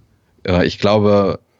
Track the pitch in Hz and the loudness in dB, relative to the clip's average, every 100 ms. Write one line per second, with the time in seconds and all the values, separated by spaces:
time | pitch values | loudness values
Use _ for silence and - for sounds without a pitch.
0 | _ _ _ _ - 87 82 - 101 107 | _ _ _ _ -4 0 -2 -2 0 0
1 | 104 101 98 - _ _ | 2 2 0 -6 _ _